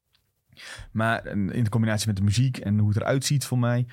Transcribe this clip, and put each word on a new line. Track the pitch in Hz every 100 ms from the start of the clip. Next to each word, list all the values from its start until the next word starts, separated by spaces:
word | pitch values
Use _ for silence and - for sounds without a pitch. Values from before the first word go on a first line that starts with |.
| _ _ _ _ _ - - - -
Maar | 110 110 117 -
in, | 101 95
in | -
de | 110
combinatie | 113 110 107 110
met | 95
de |
muziek | 101 107 131 127
en | 98 107
hoe | 104
het | 104
eruit | - 135 -
ziet | 147 -
voor | 127
mij, | 120 120 123